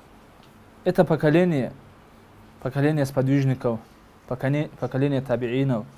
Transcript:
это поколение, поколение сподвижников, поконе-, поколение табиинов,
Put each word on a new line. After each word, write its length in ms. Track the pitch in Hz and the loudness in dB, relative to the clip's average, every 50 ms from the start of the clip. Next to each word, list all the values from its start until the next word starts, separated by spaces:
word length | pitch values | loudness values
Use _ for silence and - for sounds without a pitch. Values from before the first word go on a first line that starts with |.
| - - - - - - - - - - - - - - - - | -20 -20 -20 -20 -20 -20 -20 -20 -20 -20 -20 -20 -20 -20 -20 -6
это 220 | - 185 175 - 170 | -4 0 2 2 4
поколение, 680 | 143 165 139 - 151 147 175 185 180 160 135 113 - - - - - - - - - - - - - - - - - - - | 4 2 2 4 4 4 4 4 2 2 0 -2 -4 -8 -14 -20 -20 -20 -20 -20 -20 -20 -20 -20 -20 -20 -20 -20 -20 -16 -10
поколение 460 | - 131 - 143 139 151 156 143 139 | -10 -6 -2 0 0 2 2 0 -2
сподвижников, 720 | 135 - 139 127 135 139 143 135 135 131 131 - 120 113 110 - - - - - - - - - | 0 0 0 0 2 2 2 2 0 0 0 -2 -2 -2 -4 -8 -14 -20 -20 -20 -20 -20 -20 -12
поконе-, 420 | - 127 - - 131 143 147 151 - - - | -10 -8 -4 -2 -2 -2 -2 -4 -6 -8 -8
поколение 400 | - - - 131 139 143 139 131 | -8 -6 -2 -2 0 0 0 -2
табиинов, 680 | 139 - 123 117 123 117 123 135 135 135 123 107 107 - - | -2 -2 -2 -2 -2 -2 -2 0 0 0 0 -2 -4 -8 -16